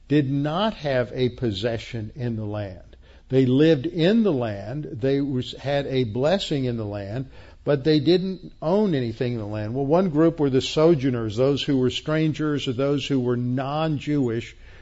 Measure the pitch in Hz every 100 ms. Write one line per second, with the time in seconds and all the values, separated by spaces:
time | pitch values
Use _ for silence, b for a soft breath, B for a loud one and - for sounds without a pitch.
0 | - 147 131 139 151 165 214 214 147 127
1 | 113 127 123 117 120 95 117 113 - 113
2 | 110 - 120 110 107 104 101 87 - -
3 | b b - 131 127 131 160 147 160 175
4 | 170 226 208 135 117 101 101 147 147 113
5 | 135 139 143 127 123 - 131 143 131 131
6 | 120 113 147 190 - 147 127 117 104 101
7 | 98 123 135 B B B 139 143 156 151
8 | 139 180 190 185 - - 156 202 208 143
9 | 117 113 123 120 101 107 107 127 139 170
10 | 196 147 165 160 143 127 - 156 160 156
11 | 135 120 110 104 135 139 - 131 123 123
12 | - 156 160 139 156 143 139 120 139 143
13 | 131 139 123 120 123 127 135 151 160 139
14 | 147 147 120 117 - b b b